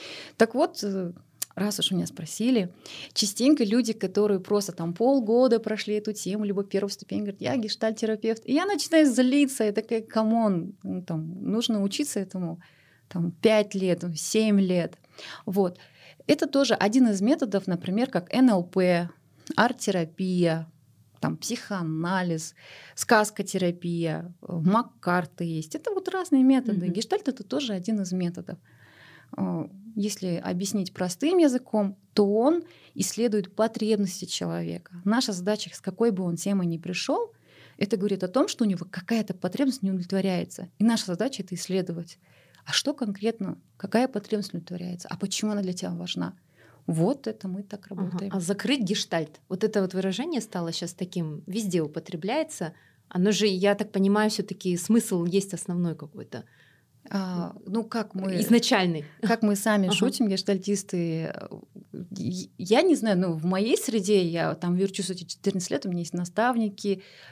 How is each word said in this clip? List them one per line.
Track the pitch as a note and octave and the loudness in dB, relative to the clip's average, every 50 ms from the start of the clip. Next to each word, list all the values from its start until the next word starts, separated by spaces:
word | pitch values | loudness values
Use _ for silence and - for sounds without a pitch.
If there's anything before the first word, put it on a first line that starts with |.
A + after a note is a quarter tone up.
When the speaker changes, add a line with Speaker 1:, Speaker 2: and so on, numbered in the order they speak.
| - - - - - - - _ | -16 -16 -16 -16 -16 -18 2 _
Speaker 1:
Так | A3+ A3 - | 2 2 4
вот, | B3 D#4+ F4+ - - G#3+ | 0 0 0 0 -6 -6
э, | G3+ G3 F#3+ F3+ E3+ F3 - - _ _ _ - - _ | -4 -4 -4 -4 -6 -8 -12 -20 _ _ _ -14 -12 _
раз | - F#3+ G#3 G3+ - | -4 -4 -2 -2 -2
уж | - - | -2 -2
меня | F#3+ F3 - E3 | -2 -2 -2 -4
спросили, | - - E3 D#3 - - G#3+ B3 C4 A3+ F#3 F3 - - - - - - - - - | -8 -12 -12 -12 -6 -2 0 2 2 2 2 -2 -6 -14 -20 -18 -16 -16 -16 -8 -4
частенько | - A3 G3+ - - A#3 C#4 D4+ C#4+ A#3 | -2 -2 -2 0 2 4 4 6 6 4
люди, | G3 A3 B3 A#3+ A3+ G#3 | 4 4 2 2 2 -2
которые | - - F3+ F#3 G3+ G#3 G#3 G3+ F#3 | -2 -4 -2 2 2 4 4 2 0
просто | F#3 - G#3 G#3 G3 F#3+ | 2 2 0 0 0 -2
там | F3 - E3+ E3+ F3 | -6 -4 -4 -4 -2
полгода | - A3+ B3+ C#4 C#4 A3+ G3+ A3+ A#3+ B3+ B3+ A#3 A3 | 2 2 4 4 4 4 4 4 6 6 6 6 4
прошли | A3 G#3 G#3+ G#3 - - G#3+ | 2 0 -4 -4 -2 -2 -2
эту | G#3+ G#3 G#3+ G#3 | -2 -2 -4 -6
тему, | - - F3+ G3 G#3+ G#3+ | -4 -4 -4 -2 -2 -2
либо | G3+ G3 F#3+ G3+ | 0 0 -2 -2
первую | G3 - F#3+ G3+ G3+ | -2 -2 -2 -2 -2
ступень, | G3 - - - G3 G3+ | -6 -10 -10 -6 -6 -4
говорят: | G#3 G3+ G3 - | -4 -6 -8 -6
«Я | - - C4+ C4 | -4 -2 -2 0
гештальт-терапевт». | G#3+ G#3+ - - - A3 A3 A3 A#3 A3 A3 G#3+ G#3+ A3 A3 A3+ - | -2 -2 -4 -2 -2 -2 0 0 -2 -2 -2 0 0 -2 -2 -2 -2
И | - B3+ | 0 0
я | D4+ F4+ | 2 2
начинаю | G4+ G4+ D4+ - - D#4+ D#4+ D#4 C#4 | 2 0 -2 -2 4 6 6 6 6
злиться, | A#3 A#3+ B3+ B3+ C4 C#4+ D4 C4 - - A3 | 6 6 4 6 6 4 4 4 2 0 0
я | G#3+ | 2
такая: | G3+ G#3+ A3 - A#3 A3+ | 2 0 -2 -2 -4 -4
«Камон, | A3 A3 - A3 A3 G#3+ A3+ A#3 A3+ G#3 F#3+ E3+ E3+ F#3 - - - | -4 -2 0 2 2 4 4 4 4 4 2 2 0 -4 -10 -12 -10
ну, | F#3+ F#3 F3+ F3+ | -8 -6 -6 -6
там, | - E3+ D#3 D#3+ D#3+ F3 F#3 G3+ F3+ | -4 -6 -4 -4 -6 -8 -6 -4 -2
нужно | G3 A3+ A3+ - A3+ G#3 G3 | 0 0 0 0 0 0 0
учиться | G3+ G3+ - D4 - - G#3 | 0 0 -2 -4 -2 -2 -4
этому, | F#3+ F#3+ - F#3+ F3+ E3 E3+ F3 - - _ _ _ _ _ _ _ _ | -6 -4 -6 -6 -6 -6 -6 -8 -12 -20 _ _ _ _ _ _ _ _
там, | - F3+ E3+ E3+ | -4 -2 -2 -2
пять | E3+ - - A3+ A3 G#3+ G#3 G#3 - | -4 0 2 4 4 4 2 0 -2
лет, | G3 F#3+ F#3 E3+ F3 F3 F3+ D#3+ | -2 0 0 0 0 -2 -6 -6
семь | D#3 - - - A3 A3 A3 G#3 G3 | -6 -8 -2 0 2 2 4 4 4
лет». | G3 F3+ F3+ F3 E3 - - _ _ _ _ - - - - - - | 4 4 2 0 0 -2 -6 _ _ _ _ -20 -18 -16 -16 -12 -10
Вот. | - F3+ G3+ G3 F3+ F3+ - - - _ - - - - _ - - | -4 0 0 0 0 -2 -6 -16 -20 _ -20 -20 -20 -20 _ 0 2
Это | D4 D4+ F4 C#4+ | 2 2 2 0
тоже | - C#4 C#4 A3+ A3 | 2 2 4 4 4
один | - - G#3 G#3+ C4+ B3+ A3+ | 2 2 2 4 6 4 4
из | G3+ F#3+ | 4 2
методов, | G3 A#3 D#4 E4+ C#4 G#3 F#3+ G3 F#3+ - | 2 2 2 2 0 0 0 -2 0 0
например, | F3 F3 - F3+ F#3 G#3+ B3 C4 | -4 -4 -2 -2 0 0 0 0
как | - F3 F3 - - | -2 -4 -4 0 2
Н | A#3+ C4 B3+ | 4 6 6
Л | G#3+ F#3 F3 | 6 4 0
П, | F3 - F#3+ F3+ F3+ F3 E3+ F3 E3+ - _ _ _ _ _ - - - - | 0 0 2 4 4 4 2 0 -2 -8 _ _ _ _ _ -14 -6 0 2
арт-терапия, | G#3 B3 B3 - - - F#3+ F3+ E3 D#3+ - - F#3+ F#3 F#3 F3+ F3 E3 D#3+ E3 D#3+ D#3+ - _ _ _ _ _ _ _ _ - | 2 2 2 -2 -2 -2 0 0 -2 -4 -4 -4 -2 0 2 2 4 2 2 0 -4 -10 -16 _ _ _ _ _ _ _ _ -6
там, | - D#3 D#3+ D#3 | -4 -4 -4 -4
психоанализ, | - - A#3 - - - G#3 F#3 E3+ D#3+ D#3+ D#3+ E3 F3 F3 F3+ F#3 F3 E3 D#3+ D#3+ - - _ - - - - - - - | -6 -6 -6 -6 -6 -6 -6 -4 -4 -4 -2 -2 -2 0 0 0 0 0 -2 -4 -4 -10 -14 _ -20 -20 -20 -20 -20 -18 -10
сказкотерапия, | - - - A#3+ G#3+ G#3+ G#3+ G#3+ - G3 - - F#3+ F#3 F3 F3 F3 F3 F3 E3+ E3+ E3 D#3+ D#3 D#3+ E3+ F3 F3 - | -10 2 4 6 6 6 4 -2 -6 -8 -4 -2 0 0 0 0 -2 -4 -4 -4 -2 -2 -2 -2 -4 -8 -10 -14 -16
э, | - - F3 E3 D3+ | -12 -8 -6 0 2
Маккарты | F3+ G3+ A3+ A#3+ - - _ - F3 F3 F3+ F3 D#3+ - - F3 | 4 4 4 2 0 -8 _ -2 0 0 0 0 -2 -6 -6 -6
есть. | E3+ E3 D#3 D#3 - - | -4 -4 -4 -6 -6 -10
Это | D4+ - A#4 | -8 -6 -4
вот | G4+ F#4+ F#4+ F#4 | -4 -4 -4 -4
разные | - F#4+ F4+ - D4 C4 C4 | -4 -4 0 2 4 6 8
методы. | C4 C4+ C4 C4 A#3 G#3 F3 E3+ | 8 6 6 4 2 0 0 0
Speaker 2:
Мгм. | F3 E3+ | 0 -2
Speaker 1:
Гештальт — | F#3+ F3+ - - G#4 - C#4+ | -2 -2 -2 -2 -2 -2 -2
это | - - - | -4 -6 -8
тоже | - - C#4+ C#4+ A#3 G3+ | -4 -4 -4 -2 -2 -4
один | F#3 F3+ - A3 G#3 | -4 -2 -2 -2 -2
из | F#3+ F3 F#3 | -2 -2 -2
методов. | F#3 F3+ F3 F3 - F3+ - - - _ _ - _ - - - - - - - - - _ - - | -2 -2 -2 -4 -6 -10 -12 -14 -14 _ _ -20 _ -20 -20 -20 -20 -20 -20 -20 -20 -20 _ -6 -4
Э, | F#3+ F#3 F3 E3 D#3 - G3 G3 G3+ A3+ A3 | -4 -2 -2 -4 -6 -8 -10 -16 -20 -10 -6
если | A3 G3 G#3+ G#3 - F#3 F#3 E3+ E3 - | -4 -4 -4 -4 -4 -4 -4 -4 -2 -2
объяснить | F#3 F#3 F3+ F3 F#3 - G#3 F#3+ F#3+ - | -4 -4 -4 -4 -2 -2 -2 -4 -4 -4
простым | - F#3 F3+ F3+ - C4+ D#4 F#4+ F4+ | -4 -4 -4 -2 -2 0 2 4 6
языком, | E4 C#4+ B3 B3 B3 - - G#3+ G3+ G3 G3 - _ _ _ | 6 6 4 2 -2 0 0 0 0 0 -2 -8 _ _ _
то | - G#3 | 4 4
он | G3 G#3 A3 A#3 C#4+ E4+ F4 E4+ - - - - - _ | 4 4 4 4 4 4 2 0 -6 -16 -20 -20 -16 _
исследует | - F#3+ - - G#3+ A#3 A#3+ G3+ G#3+ F#3 - - | -6 -4 -4 -2 0 0 2 2 0 -2 -4 0
потребности | - A3 A3+ A3 G#3+ A3 G#3+ A3 G3+ G3+ F#3+ F#3 - F#3 | 0 0 0 0 -2 0 2 2 2 2 0 -2 -6 -8
человека. | F3+ - - F3+ E3+ E3 E3+ E3+ E3 E3+ F3 - - F#3 F3 F3+ | -8 -6 -4 -4 -4 -4 -4 -4 -4 -6 -8 -10 -14 -18 -4 0
Наша | G3 A3 B3 B3+ A3+ G3+ | 2 2 2 2 0 -4
задача, | F3 F3+ G3 G#3+ G#3+ - E3 - | -4 -2 -2 -2 -2 -4 -10 -14
с | - | -10
какой | - G3 F#3 - A3+ A#3 | -10 -10 -2 0 2 2
бы | G3+ F3+ F#3 | 2 0 -2
он | F3 E3+ E3 | -2 -2 -2
темой | - G3 G3+ G3 F3+ E3+ | -2 0 0 2 2 0
ни | E3 D#3+ | -2 -4
пришел, | E3+ F3 F3+ F3 - - C#4+ G#4+ A#4+ A4+ - _ _ _ - - - - - - | -6 -6 -6 -4 -2 0 0 0 0 -4 -8 _ _ _ -20 -20 -20 -20 -6 -6
это | - G3+ - G3 | -2 -2 0 -2
говорит | F#3+ G#3 G3 F#3+ - | 0 -2 -2 -2 -4
о | F3+ | -2
том, | - B3+ E4 - | 2 2 2 2
что | - - A#3 | 0 0 0
у | G#3 | 0
него | F#3+ D#3+ E3 - | 0 -2 -4 -8
какая-то | - - - - A3+ A3+ G#3+ - F3+ | -10 -12 -4 -2 -2 -2 0 -2 -6
потребность | - - F3+ F3+ - C#4+ C4+ - - - | -4 -4 -4 -2 0 0 0 0 0 -2
не | F#3+ | -2
удовлетворяется. | F#3+ F#3 F3 F3 F#3+ F#3+ F#3+ F#3+ F#3 F3 E3+ - - - F#3 - _ _ | -2 -2 -4 -2 -2 0 0 0 0 -2 -4 -6 -8 -14 -14 -14 _ _
И | G3+ | 2
наша | A#3 A#3 - - | 2 2 2 0
задача — | F#3 F3+ E3 G#3+ C4+ C4+ - F#3 | -4 -2 -2 -2 -4 -2 -6 -8
это | - F3+ | -8 -8
исследовать. | E3+ - - F#3 F#3+ F3+ F3+ E3+ E3+ E3+ - - _ _ _ _ _ _ _ _ - _ | -10 -6 -2 -2 -2 -2 -2 -6 -8 -10 -12 -14 _ _ _ _ _ _ _ _ -20 _
А | - - | -4 -4
что | - - C4+ D4 | -2 -2 -2 -4
конкретно, | C#4+ B3+ G#3 G3+ G3 G3+ A3+ A3+ - G3 F3+ F3 - _ _ _ _ | -4 -4 -6 -6 -4 -4 -4 -4 -4 -6 -8 -8 -10 _ _ _ _
какая | - - - A3+ B3+ C4 | -12 0 2 2 2 2
потребность | C4 G#3 G#3 - G#3+ G#3 G3 - - | -2 -6 -4 -4 -4 -4 -4 -6 -8
удовлетворяется, | F3 E3+ - F3 F3 F3 F3+ F3+ F3+ - - | -10 -10 -10 -10 -10 -8 -10 -10 -12 -10 -12
а | - F3+ | -10 -8
почему | G3 G3 - - - G#3+ | -6 -6 -4 -4 -2 -2
она | G#3+ G3+ | -2 -2
для | G3 F#3 F3+ | -2 -4 -4
тебя | F3+ F#3 F3+ | -6 -6 -6
важна? | F3+ E3+ F3+ F3 - - F3 - - - _ _ _ _ - - - _ _ - | -6 -6 -8 -8 -6 -6 -6 -6 -8 -12 _ _ _ _ -20 -20 -20 _ _ -4
Вот | E3+ D#3+ E3 G#3 C#4+ C#4 - A3 | 0 2 2 2 2 -2 -4 -8
это | A3 - - F#3+ | -8 -8 -8 -8
мы | F3+ G3 G3+ | -8 -8 -10
так | - - G3+ - - | -12 -14 -16 -14 -14
Speaker 2:
Ага. | G3 F3+ | -6 -6
Speaker 1:
работаем. | G3 E3 D#3+ F3+ F#3+ G3 F#3+ | -6 -4 -4 -4 -6 -4 -4
Speaker 2:
А | G3 | -4
закрыть | E3+ E3 G3+ G3+ - - C#4+ C#4+ | -2 -2 -2 -2 0 0 0 0
гештальт, | A3 E3+ G#3+ - - - - E3 D#3+ D3+ - - _ _ | 2 0 0 -2 -2 -2 -4 -4 -4 -6 -10 -20 _ _
вот | F#3 F3+ A3 | -4 -2 -2
это | G#3+ A3 G#3 | 0 2 0
вот | F#3+ F3+ F#3 | 0 0 -2
выражение | F#3 F#3 F#3+ F3+ F#3+ C4+ F4+ E4 A#3+ | -2 -2 -2 -2 -2 -4 -2 -4 -4
стало | A3 - - F#3 E3+ E3 | -4 -4 -6 -6 -4 -4
щас | E3 - F3+ E3+ - | -4 -6 -8 -8 -6
таким, | - F#3 F3+ - F#3 E3 D#3 D3+ D#3 - - | -8 -8 -6 -4 -4 -4 -4 -6 -10 -10 -6
везде | F3+ A3+ A3 G3 E3+ F3 | -6 -4 -4 0 0 0
употребляется. | D#3 D3+ D#3 E3+ D#3+ - F#3 D#3+ D3+ F#3+ B3 D#4 D#4 D#4 - - F#3 E3 F3 - _ _ _ _ _ _ | 0 0 -4 -8 -10 -8 -10 -6 -4 -2 -2 -2 -2 -4 -6 -8 -8 -8 -8 -12 _ _ _ _ _ _
Оно | - F#3+ F3+ G#3 | 0 2 2 2
же, | G#3 E3+ G#3 G#3+ | 4 4 2 2
я | F#3+ F#3 F#3+ G3+ G3+ | 2 4 4 2 2
так | G3+ G#3+ G#3 | 2 0 -4
понимаю, | - G3 G3 G3 G3+ G#3 G#3+ A3 | 0 2 4 4 4 4 4 2
все-таки | G#3+ - G3+ - F3+ - - F#3 F3 F3 | 2 -2 -4 -6 -8 -6 -2 -2 -2 -2
смысл | - - A3 A#3 A3+ - G3 F3 E3+ | 2 4 4 4 4 4 0 0 0
есть | F3 E3+ G3 F#3+ G3 - | 2 0 0 0 0 -6
основной | E3+ - - F3 F3 F3 E3+ D#3 | -8 -6 -4 -2 0 0 -2 -2
какой-то. | D3+ C#3+ C#3+ - - - - - A#2 - - _ _ _ _ _ _ _ _ _ _ _ - | -4 -10 -14 -14 -16 -14 -12 -12 -14 -14 -16 _ _ _ _ _ _ _ _ _ _ _ -6
Speaker 1:
А, | - G3 F#3+ F#3 F3+ F3 E3+ E3+ F#3+ - - F#3+ | -4 -4 -4 -2 -4 -4 -6 -6 -8 -12 -12 -6
ну, | F#3 A3+ A3 | -4 -4 -4
как | A3+ - A#3 G#3 G#3+ - | -4 -4 -6 -6 -4 -6
мы | F#3 F#3+ F#3+ F#3 F#3 | -6 -4 -2 -2 -2
Speaker 2:
Изначальный. | A3 - A#3 A#3 A#3 - B3+ G3+ F#3 F3 E3 D#3 D3 - - - | 4 6 6 6 6 4 4 4 4 2 0 -2 -6 -10 -10 -4
Speaker 1:
как | - F#3+ A3+ A3+ A3+ | 0 0 2 4 4
мы | G#3 G3+ | 2 2
сами | G3+ - A3 G#3 G#3 F#3+ F3+ | 2 2 2 4 4 4 2
Speaker 2:
Ага. | G3+ E3 | 2 2
Speaker 1:
шутим, | G3+ B3+ C#4 - B3+ G3+ | 2 0 2 2 0 0
гештальтисты, | F#3+ F#3+ - - G3+ F#3+ F#3+ G3+ G3+ G3 F#3+ - - F3+ E3+ E3 D#3+ D#3+ D#3+ - - | 0 0 0 0 0 0 2 0 -2 -2 -2 -4 -4 -2 -2 0 -2 -2 -4 -4 -6
э, | - - - - - - _ _ - - _ - - - - | -8 -12 -14 -16 -16 -18 _ _ -20 -20 _ -14 -14 -12 -12
я, | - - - - F3+ F3+ F#3 - _ - | -10 -6 -4 -4 -4 -6 -8 -12 _ -12
я | F3 E3+ G#3+ C4 E4+ | 0 2 4 4 6
не | F#4+ D#4 | 4 4
знаю, | - A3 A3 G3 F3+ | 4 2 2 2 2
ну, | F#3 F3+ E3 | 2 0 -2
в | D#3 D#3 | -2 -2
моей | F3 F#3 F#3+ G#3 A3+ D#4+ A4 | 0 0 0 2 2 0 0
среде, | - - A3+ A3+ F#3 F#3 G#3 G3 F3+ | 0 -2 -2 -2 2 4 4 4 4
я | E3+ E3 E3+ E3 D#3 D3 | 2 0 0 -2 -2 -2
там | E3 - F3 F3 | -2 -2 0 0
верчусь | F3+ F#3+ G3 F#3+ - F3+ F3 | 2 0 0 -2 -4 -6 -6
эти | F#3 F3+ E3+ | -6 -8 -8
четырнадцать | - - - - G3 G3 F#3+ F3+ - | -12 -14 -4 -2 -2 -2 0 -2 -2
лет, | - D4 - | -4 -4 -2
у | G3 | -4
меня | F3+ F3 | -4 -4
есть | E3+ D#3+ - | -6 -4 -4
наставники. | F3+ F3 F3+ - - A3+ B3 B3+ A#3 A3 G#3 G3 - - G3+ F#3+ F#3+ - - - - - - | -6 -6 -4 -2 0 0 2 2 0 0 -2 -4 -4 -4 -2 -2 -4 -6 -16 -20 -20 -20 -20